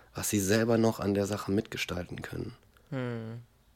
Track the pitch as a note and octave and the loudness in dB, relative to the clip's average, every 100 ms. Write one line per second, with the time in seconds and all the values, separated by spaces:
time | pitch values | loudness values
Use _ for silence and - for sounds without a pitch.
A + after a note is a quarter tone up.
0 | - - F#2+ G#2 F#2+ A2 A2 A2+ A2+ - | -14 -6 0 2 4 4 6 6 4 2
1 | G2 G2+ G2 G#2 - F#2 - - - F2+ | 0 2 2 -2 0 0 0 -4 -4 -4
2 | F2 F#2 - E2+ F2+ - _ _ - C3+ | -6 -8 -8 -8 -8 -10 _ _ -10 -6
3 | B2 A#2 A2 A#2 A#2+ _ _ | -4 -6 -8 -12 -14 _ _